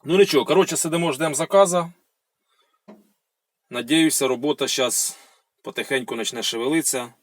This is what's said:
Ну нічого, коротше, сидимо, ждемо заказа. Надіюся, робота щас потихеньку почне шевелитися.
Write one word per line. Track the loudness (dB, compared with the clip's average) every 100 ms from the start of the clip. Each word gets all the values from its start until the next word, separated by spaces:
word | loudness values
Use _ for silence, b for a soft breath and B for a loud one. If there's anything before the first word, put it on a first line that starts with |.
Ну | 0 4
нічого, | 4 4
коротше, | 2 2 2 -2
сидимо, | -2 -2 -2
ждемо | -2 -2
заказа. | -2 2 4 4 2 -4 _ _ _ _ _ _ _ _ _ _ -20 _ _ _ _ _ _ _
Надіюся, | -10 0 2 4 2 0
робота | 0 -2 -2 -2
щас | 0 0 -2 -4 -8 b b b _
потихеньку | -12 -10 -4 -4 -4 -6
почне | -6 -6
шевелитися. | -6 -4 -2 0 -2 -4 -8 _